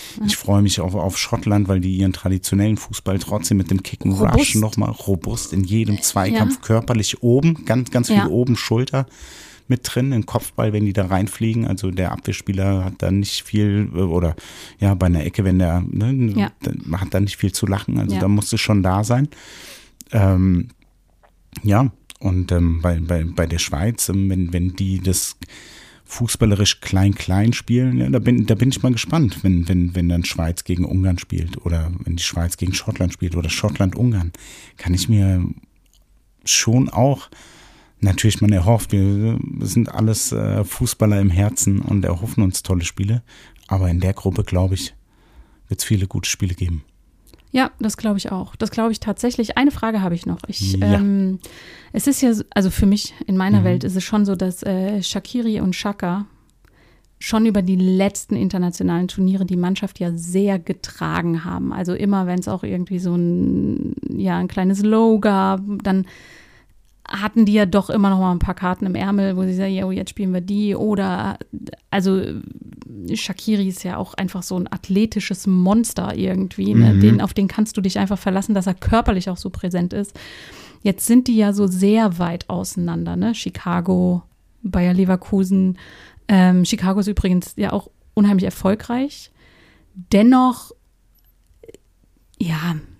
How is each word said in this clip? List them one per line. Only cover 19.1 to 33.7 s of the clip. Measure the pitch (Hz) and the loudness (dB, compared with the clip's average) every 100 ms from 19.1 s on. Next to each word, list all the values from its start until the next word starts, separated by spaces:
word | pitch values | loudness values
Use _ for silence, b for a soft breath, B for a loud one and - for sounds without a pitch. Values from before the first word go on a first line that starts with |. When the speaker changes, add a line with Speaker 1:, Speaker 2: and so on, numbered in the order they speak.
| 123 147 B B B B B B B - | 0 0 B B B B B B B -4
Speaker 2:
Ähm, | 113 98 92 95 90 123 - _ _ _ _ _ _ _ - | 2 4 4 4 2 -2 -10 _ _ _ _ _ _ _ -4
ja, | 104 104 135 - - - | 2 2 2 -2 -20 -6
und, | 98 92 87 | -2 0 2
ähm, | 87 85 82 | 2 2 2
bei, | 87 82 | 0 0
bei, | 82 85 | 0 -2
bei | 85 85 80 | -2 -2 -2
der | 85 | -2
Schweiz, | - 71 107 113 - | -4 -2 -2 -2 -2
ähm, | 98 98 | 0 0
wenn, | 92 87 | 0 0
wenn | 87 90 | 0 -2
die | 92 95 92 | -2 -2 -2
das | 92 95 - - B B B B B B | 0 -2 -4 -10 B B B B B B
fußballerisch | B - 120 - 110 101 101 - | B -6 -4 0 2 4 2 -2
klein-klein | - 95 101 - - 95 113 | -2 2 2 2 0 2 2
spielen, | - - 120 127 123 | 0 0 0 2 0
ja, | 131 | 0
da | 127 | 2
bin, | 113 120 107 | 2 2 2
da | |
bin | 104 131 | 2 2
ich | - | 2
mal | 127 | 0
gespannt, | 117 - 165 113 - | 0 0 0 0 0
wenn, | 95 87 85 | 2 2 2
wenn, | 90 87 | 0 0
wenn | 87 87 | 0 0
dann | 87 | 0
Schweiz | 82 - 82 87 | -2 -2 -4 -4
gegen | - 87 | -4 -2
Ungarn | 87 95 95 87 | 0 0 0 0
spielt | - 87 85 - | -2 -4 -4 -6
oder | 85 82 82 87 | -2 -2 -2 -4
wenn | 87 85 | -6 -4
die | |
Schweiz | - 85 87 - | -4 -2 -4 -2
gegen | 90 | -4
Schottland | 92 - - 85 | -4 -4 -2 -2
spielt | - 87 87 | -2 -4 -2
oder | 82 | -4
Schottland-Ungarn, | - 107 | -2 -2